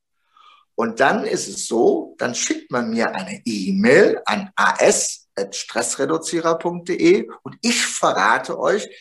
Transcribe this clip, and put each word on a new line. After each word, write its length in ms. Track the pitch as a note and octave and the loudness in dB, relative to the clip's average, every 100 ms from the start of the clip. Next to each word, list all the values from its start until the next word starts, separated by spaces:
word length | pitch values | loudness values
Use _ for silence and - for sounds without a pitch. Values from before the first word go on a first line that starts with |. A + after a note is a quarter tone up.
| _ _ _ _ _ _ _ - | _ _ _ _ _ _ _ -6
Und 240 | A#2 - | -4 0
dann 240 | C#3 G#3 C4+ | 2 2 -2
ist 220 | F3+ G#2 | -4 -6
es 200 | - - | -10 -4
so, 480 | A#2 C#3 E4 - - | 2 2 2 -2 -6
dann 160 | - | -6
schickt 380 | A#2+ - D#4+ - | -4 -4 -4 -4
man 180 | B2 A2+ | -4 -2
mir 240 | A#2 G#3 | -2 -2
eine 280 | - F#3 - A#2+ | -4 -10 -10 -6
E-Mail 760 | G#2 - F#2+ A#2 D#3 - - - | -4 -2 2 6 6 6 2 -4
an 240 | G2+ G2 - | -4 -4 -2
A 200 | G2+ - | 0 4
S 480 | D#3 - - - _ - | 4 2 -2 -8 _ -8
at 200 | G2 - | -6 -8
stressreduzierer 1000 | - A2 B2 - C#3 D#3+ - E3+ E3 E3 | -8 -6 -4 -2 -2 -2 -4 -2 -2 -2
punkt 320 | F3 F3 E3+ | -2 -6 -6
de 380 | E3+ E3 G#3 - - | 2 4 4 2 -10
und 140 | - - | -16 -6
ich 240 | A#3+ A#3+ - | -2 0 -2
verrate 720 | - D#3+ F#2 G2+ B2+ - - | 0 0 2 4 2 0 -2
euch, 320 | C#3+ G3+ - - | 0 0 -2 -14